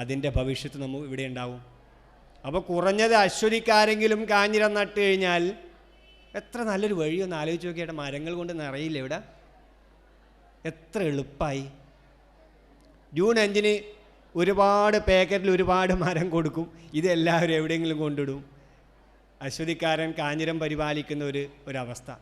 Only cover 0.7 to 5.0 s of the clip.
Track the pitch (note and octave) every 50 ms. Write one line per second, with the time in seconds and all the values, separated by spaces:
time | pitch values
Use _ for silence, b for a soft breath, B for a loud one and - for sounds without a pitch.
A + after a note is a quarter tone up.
0.7 | D3 C#3 C#3 C3 C3+ C#3 D3 C#3 C3 C3 C3+ C3 B2+ B2 B2 B2 B2 B2 B2 -
1.7 | - - - - - - - - - - - - - - - C3+ D3 F#3+ F#3 F3
2.7 | F3 F3 F3 F#3+ G3 G#3 A3 A3+ A#3 G#3+ G3+ F#3 - - A3 A3 A3+ A3+ A3+ A3+
3.7 | A3 G#3+ G#3+ G#3+ G#3+ G#3+ A3 A3 G#3+ G#3+ A3+ G#3+ G#3 G3+ G3+ G#3 G#3+ G#3+ G#3+ G#3+
4.7 | G#3 G#3 G3+ G3+ G#3 G#3